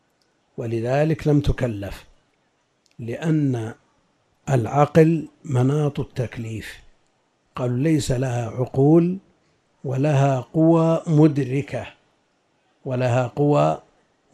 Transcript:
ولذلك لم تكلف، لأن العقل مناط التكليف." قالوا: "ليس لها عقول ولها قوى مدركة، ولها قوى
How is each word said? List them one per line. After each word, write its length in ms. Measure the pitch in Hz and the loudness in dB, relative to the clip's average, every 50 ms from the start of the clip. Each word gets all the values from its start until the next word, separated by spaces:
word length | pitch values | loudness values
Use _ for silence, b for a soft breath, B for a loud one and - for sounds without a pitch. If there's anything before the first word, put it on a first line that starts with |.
| _ _ _ _ _ _ _ _ _ _ _ | _ _ _ _ _ _ _ _ _ _ _
ولذلك 720 | - 123 113 113 113 113 120 135 143 156 160 156 - - 151 | -10 -8 -6 -4 -4 -2 -2 0 0 0 0 -2 -2 0 0
لم 120 | 147 147 | 2 2
تكلف، 680 | 143 143 - - 131 120 107 101 101 95 - - - _ _ _ _ _ _ _ _ _ _ _ _ _ _ _ _ _ _ - | 2 0 0 -2 -2 -4 -4 -6 -10 -12 -12 -14 -18 _ _ _ _ _ _ _ _ _ _ _ _ _ _ _ _ _ _ -14
لأن 760 | 117 113 120 - 156 165 160 151 143 135 123 117 110 113 - - _ _ _ _ _ _ _ _ _ _ _ _ _ - | -12 -10 -10 -6 -2 0 0 0 0 0 -2 -2 -6 -8 -12 -16 _ _ _ _ _ _ _ _ _ _ _ _ _ -2
العقل 800 | 139 127 110 110 123 143 147 - - 165 160 160 170 151 151 - _ _ - | -2 0 0 0 0 0 0 4 4 4 4 4 4 0 -4 -8 _ _ -10
مناط 560 | - 127 123 131 135 147 151 147 143 - 147 | -4 -2 0 0 0 0 0 -2 -2 -4 -6
التكليف." 800 | 131 - - 135 120 104 - 120 113 113 113 101 - - - - - _ _ _ _ _ _ _ _ _ _ _ _ _ - | -8 -8 -8 -8 -8 -8 -8 -10 -10 -10 -10 -12 -12 -14 -18 -20 -20 _ _ _ _ _ _ _ _ _ _ _ _ _ -10
قالوا: 200 | - 131 123 123 | -6 -4 -4 -2
"ليس 360 | 123 143 165 160 147 - - 131 | 0 0 0 0 0 0 -2 -2
لها 380 | 123 135 131 120 120 117 - | -2 -2 -2 -4 -4 -6 -6
عقول 680 | - 127 127 - - 135 139 147 160 170 170 180 185 190 - _ _ _ _ _ _ _ _ _ _ _ - | -6 -6 -6 -4 0 2 4 6 6 6 4 2 0 -6 -10 _ _ _ _ _ _ _ _ _ _ _ -10
ولها 560 | 135 127 131 143 156 147 135 139 139 135 127 | -6 -4 -2 0 2 2 2 2 2 0 -2
قوى 640 | 117 - - 160 160 165 165 165 165 165 165 160 - | -4 -4 -2 2 4 4 4 4 4 2 0 0 -2
مدركة، 800 | 165 156 147 156 160 135 143 131 120 131 143 - - 139 117 101 - - _ _ _ _ _ _ _ _ _ _ _ _ _ _ _ _ _ - | 0 4 6 6 4 4 2 -4 -2 -4 -4 -6 -6 -8 -12 -12 -12 -18 _ _ _ _ _ _ _ _ _ _ _ _ _ _ _ _ _ -10
ولها 420 | 143 127 123 127 123 117 127 123 | -6 -4 -2 0 0 0 0 -2
قوى 560 | 117 - 143 147 147 147 147 151 156 156 - - _ _ _ _ _ _ _ _ _ | -2 -2 0 2 2 2 2 2 0 0 -4 -8 _ _ _ _ _ _ _ _ _